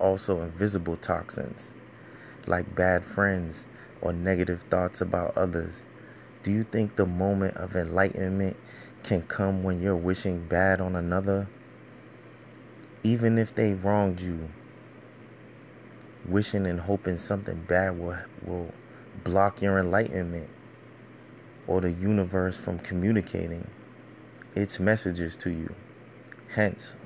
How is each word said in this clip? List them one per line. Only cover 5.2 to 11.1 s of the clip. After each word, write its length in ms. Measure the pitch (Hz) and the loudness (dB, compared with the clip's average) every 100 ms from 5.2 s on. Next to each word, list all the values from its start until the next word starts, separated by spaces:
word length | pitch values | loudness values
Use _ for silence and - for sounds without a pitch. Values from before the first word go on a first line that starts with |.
| 85 - | 0 0
others. 480 | 92 85 82 - - - - - - - | 0 0 -4 -10 -18 -20 -20 -20 -20 -6
Do 80 | 98 | 0
you 140 | 107 | 0
think 320 | 110 117 104 - | 2 0 0 2
the 100 | 90 | 2
moment 500 | 87 98 98 95 - | 2 2 2 0 -2
of 200 | 92 92 | -4 -2
enlightenment 800 | 82 87 98 - 92 95 95 - - - - - | 0 2 2 2 -2 0 0 -2 -12 -20 -20 -10
can 180 | - 95 | 0 0
come 400 | - - 98 95 | 0 -2 0 2
when 180 | 92 90 | 0 0
you're 160 | 95 87 | 0 2
wishing 480 | 87 95 98 87 82 | 2 0 0 -2 0
bad 320 | 85 95 95 | 4 4 4
on 160 | 92 90 | 2 -2
another? 520 | 85 | 0